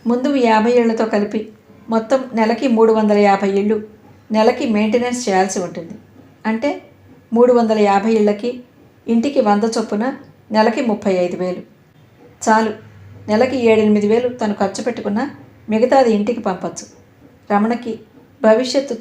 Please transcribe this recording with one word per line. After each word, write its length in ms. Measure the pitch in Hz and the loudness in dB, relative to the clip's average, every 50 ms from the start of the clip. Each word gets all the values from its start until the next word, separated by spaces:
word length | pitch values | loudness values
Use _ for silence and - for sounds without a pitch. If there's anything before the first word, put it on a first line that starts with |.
| _ | _
ముందు 280 | 226 233 247 254 294 285 | -2 -2 0 0 -2 0
యాభై 380 | 269 240 226 220 220 214 240 | 2 2 2 2 2 2 2
ఇళ్లతో 320 | 247 247 233 226 220 220 226 | 2 2 2 2 0 0 -2
కలిపి 480 | 220 220 208 208 202 - 220 214 - - - _ _ - - - - | -2 0 -2 -2 -2 -4 -6 -8 -8 -16 -20 _ _ -20 -20 -10 -4
మొత్తం 360 | 226 226 220 - 277 262 254 - - | -4 -4 -2 0 -2 -2 -2 -4 -2
నెలకి 340 | 226 220 214 233 226 285 269 | -2 0 0 0 -2 0 0
మూడు 240 | 226 220 226 220 | 2 4 4 4
వందల 260 | 220 220 214 208 208 208 | 4 2 2 2 2 4
యాభై 320 | 208 202 196 196 202 196 | 4 4 4 2 0 0
ఇళ్ళు 380 | 196 196 202 208 220 214 214 - - - _ - - - _ _ | 0 0 0 0 -2 -2 -4 -10 -20 -20 _ -20 -20 -20 _ _
నెలకి 360 | 220 220 214 240 247 - 294 240 | 0 2 2 2 2 0 -2 -2
మెయింటెనెన్స్ 600 | 214 208 214 220 214 240 240 247 240 - - 220 | 0 0 0 0 0 0 0 -2 -4 -6 -4 0
చేయాల్సి 300 | 190 185 190 196 - 214 | 0 0 0 0 -2 -6
ఉంటుంది. 360 | 175 170 165 180 165 165 - - - _ _ - - - _ _ _ | -6 -6 -8 -12 -14 -14 -16 -20 -20 _ _ -20 -20 -20 _ _ _
అంటే 360 | 214 220 226 240 285 - - - - _ _ _ - - - _ _ | -6 -4 -2 -2 -4 -6 -6 -12 -20 _ _ _ -20 -20 -20 _ _
మూడు 200 | 226 226 240 254 | 2 2 4 4
వందల 260 | 247 240 226 214 220 214 | 4 4 2 2 2 2
యాభై 340 | 208 202 196 196 196 226 226 | 2 2 2 2 2 0 2
ఇళ్ళకి 480 | 220 208 208 208 208 - 240 254 - - _ _ _ - - _ _ _ - | 2 2 2 0 -2 -4 -8 -8 -8 -16 _ _ _ -20 -20 _ _ _ -2
ఇంటికి 320 | 233 233 233 285 277 285 | 0 0 0 0 0 0
వంద 220 | 240 208 208 208 208 226 220 240 | 2 2 2 2 0 -2 -2 -4
చొప్పున 380 | 220 - 220 208 226 262 285 - - - - _ _ _ | -4 -4 -4 -4 -4 -4 -6 -8 -16 -20 -20 _ _ _
నెలకి 300 | 214 214 214 233 226 294 | 0 2 2 2 0 -2
ముప్పై 340 | 269 226 208 208 - 208 185 | -2 -2 -4 -2 -2 -2 0
ఐదు 220 | 185 180 175 180 | 0 -2 -2 -4
వేలు. 260 | 175 185 180 180 - - _ _ _ _ _ _ _ _ _ _ _ - - - _ - 233 | -6 -6 -6 -6 -8 -12 _ _ _ _ _ _ _ _ _ _ _ -20 -20 -18 _ 0 2
చాలు, 240 | 220 220 226 214 208 - - - - - - - - - - - | 2 2 2 -2 -6 -10 -16 -20 -20 -20 -20 -20 -20 -20 -6 -2
నెలకి 280 | 214 214 247 262 269 | 0 0 2 0 0
ఏడెనిమిది 520 | 262 233 233 220 214 214 214 208 208 208 208 | 0 2 4 4 4 4 4 2 2 2 2
వేలు 200 | 226 240 247 247 | 2 2 0 -2
తను 260 | 247 - 226 214 202 - | -4 -4 -4 -4 -2 -2
ఖర్చు 220 | 202 190 - - | -4 -4 -4 -6
పెట్టుకున్నా 480 | - 247 226 233 208 208 202 214 262 294 - - - - - - - - | -6 -6 -6 -6 -6 -4 -4 -4 -4 -6 -8 -16 -20 -20 -20 -20 -8 -4
మిగతాది 440 | 214 220 240 254 311 269 262 233 | 0 0 2 2 4 4 4 4
ఇంటికి 280 | 214 202 208 208 240 233 | 2 0 0 -2 -4 -4
పంపచ్చు. 460 | - 208 185 175 - 170 170 - - - - - _ _ _ _ _ - _ _ _ _ | -6 -6 -8 -6 -8 -10 -10 -12 -18 -20 -20 -20 _ _ _ _ _ -20 _ _ _ _
రమణకి 480 | 208 202 214 226 240 233 - 233 220 - - _ _ - _ _ _ _ | 0 2 2 2 -2 -4 -6 -8 -10 -10 -14 _ _ -20 _ _ _ _
భవిష్యత్తు 540 | 269 220 220 233 262 247 - 285 269 - 240 220 | 2 4 4 4 2 0 -2 -2 -2 -2 -8 -4